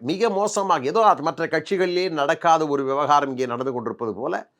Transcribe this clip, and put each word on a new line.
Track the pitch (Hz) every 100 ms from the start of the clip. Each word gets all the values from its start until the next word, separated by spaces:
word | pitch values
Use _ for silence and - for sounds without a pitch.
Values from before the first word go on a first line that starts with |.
மிக | 120 185 226
மோசமாக | 196 208 208 196 160 131
ஏதோ | 208
அது | 208 147
மற்ற | 156 151 160
கட்சிகளிலே | 160 151 190 185 175 185 156
நடக்காத | 143 160 170 165 151
ஒரு | 139
விவகாரம் | 135 139 143 147 135
இங்கே | 127 127
நடந்து | 120 131
கொண்டிருப்பது | 123 113 - 113
போல | 104 147 185 -